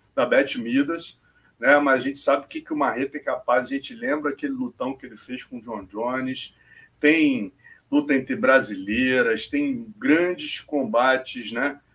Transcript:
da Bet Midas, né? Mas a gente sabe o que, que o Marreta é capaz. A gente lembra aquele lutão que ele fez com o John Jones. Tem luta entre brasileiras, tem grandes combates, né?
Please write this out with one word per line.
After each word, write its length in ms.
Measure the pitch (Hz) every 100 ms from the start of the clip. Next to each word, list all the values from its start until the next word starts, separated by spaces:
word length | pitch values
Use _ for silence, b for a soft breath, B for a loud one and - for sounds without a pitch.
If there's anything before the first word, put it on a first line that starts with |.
| _
da 120 | - 123
Bet 340 | 120 143 127
Midas, 580 | 117 131 143 165 - - b b b b
né? 200 | 123 147
Mas 220 | 143 131
a 20 |
gente 160 | 139 139
sabe 260 | - 143
o 40 | -
que, 120 | 156
que 120 | -
o 40 | 151
Marreta 420 | 135 117 135 147
é 20 |
capaz. 460 | 135 127 - 123 123
A 20 |
gente 260 | 139 135
lembra 380 | 117 120 151 147
aquele 200 | 139 143
lutão 440 | 131 123 - 127 135
que 100 | 123
ele 100 | 104
fez 280 | - 127
com 140 | - 123
o 20 |
John 240 | 113 107
Jones. 720 | 95 104 120 127 127 127 - _ b b b _
Tem 540 | - 160 294 247 202 - B B B
luta 260 | 143 143
entre 200 | 139 131
brasileiras, 1120 | 113 127 131 110 95 98 113 127 127 113 110 -
tem 460 | - 143 120 113 -
grandes 640 | 131 156 175 165 151 -
combates, 920 | - 147 117 113 127 127 - 127 110
né? 280 | 117 139 139 _